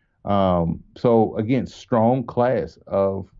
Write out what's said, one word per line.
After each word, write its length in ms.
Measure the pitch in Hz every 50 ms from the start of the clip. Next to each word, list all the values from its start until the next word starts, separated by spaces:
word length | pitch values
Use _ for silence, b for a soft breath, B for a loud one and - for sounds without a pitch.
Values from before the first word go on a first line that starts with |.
| _ _ _ _ -
Um, 580 | - 101 101 95 92 90 87 85 82 82 80 - - -
so, 400 | - - 123 117 113 107 - -
again, 300 | 113 110 107 135 123 87
strong 580 | - - - - - 127 113 110 117 127 135 117
class 540 | - - 120 120 127 135 - - - - - -
of 420 | - - 98 98 98 98 98 98 - _ -